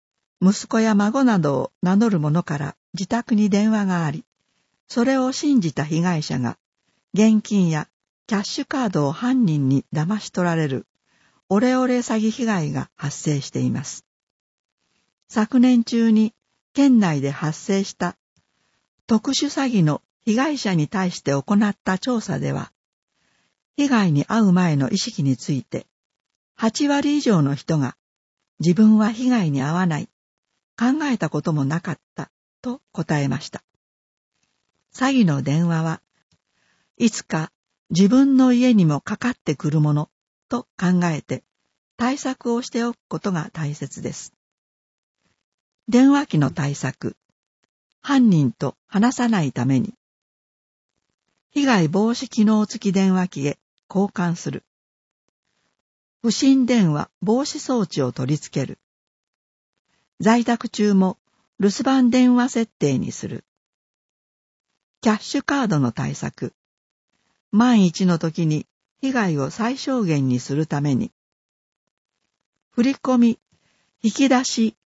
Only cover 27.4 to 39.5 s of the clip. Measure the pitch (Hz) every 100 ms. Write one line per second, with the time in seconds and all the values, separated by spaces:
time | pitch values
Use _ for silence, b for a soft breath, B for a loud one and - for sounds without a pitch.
27.4 | 139 139 - 156 127 - _ _ _ _
28.4 | _ - 160 175 214 214 214 226 254 240
29.4 | 165 139 139 170 185 151 - _ _ _
30.4 | _ _ _ - 233 294 294 226 160 147
31.4 | 170 151 135 165 - - _ - - _
32.4 | _ _ 247 254 _ - 160 151 139 135
33.4 | - - _ _ _ _ _ _ _ _
34.4 | _ _ _ _ _ - 262 269 185 139
35.4 | 135 151 170 160 160 160 _ _ _ _
36.4 | _ _ _ _ _ - 226 - - 160
37.4 | 160 _ _ _ - 160 196 254 277 262
38.4 | 254 247 254 220 165 143 - 208 247 -
39.4 | -